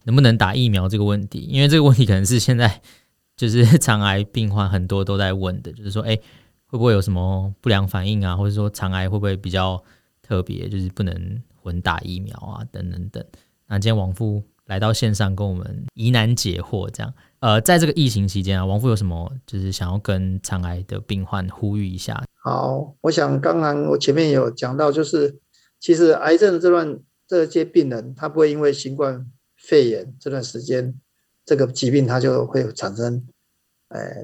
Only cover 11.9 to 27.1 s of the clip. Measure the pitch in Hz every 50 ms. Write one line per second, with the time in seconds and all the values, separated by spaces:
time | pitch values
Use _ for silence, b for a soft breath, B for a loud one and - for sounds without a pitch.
11.9 | 82 - - - 90 92 98 104 - - - - - 113 113 123 - 95 92 90
12.9 | 87 90 90 104 - 113 110 - b b b b b b _ - 101 101 98 113
13.9 | 113 107 95 92 92 - 117 107 104 104 104 - _ _ _ - 98 98 107 110
14.9 | 113 - 123 110 104 95 104 95 95 95 104 98 92 90 - - 95 - 127 131
15.9 | - - 110 117 127 117 110 117 120 - - 104 87 90 90 - - 98 95 101
16.9 | - - 107 120 b b b b b _ - 113 107 110 113 - 175 170 165 147
17.9 | 143 170 147 127 107 101 98 95 92 101 92 95 95 92 95 95 98 107 123 127
18.9 | 110 98 101 90 85 82 85 - 135 127 - - - 98 95 95 95 - 92 90
19.9 | 92 104 - - 98 92 95 92 92 98 - - 101 92 87 87 87 90 95 -
20.9 | 98 101 104 - 107 98 92 - - 95 92 92 - - 110 104 104 104 101 92
21.9 | 92 92 - - 110 - 123 - _ _ - 127 127 131 131 131 131 139 151 151
22.9 | - _ - 160 160 165 147 139 139 139 143 165 165 165 156 147 147 147 147 151
23.9 | 143 143 - 143 139 160 165 151 139 131 127 117 117 - 131 123 131 139 151 147
24.9 | 139 156 151 143 - 156 143 143 143 - _ _ _ _ _ _ _ _ - -
25.9 | 170 160 175 160 151 - 143 151 170 170 208 196 180 165 175 180 175 170 165 151
26.9 | 139 - - _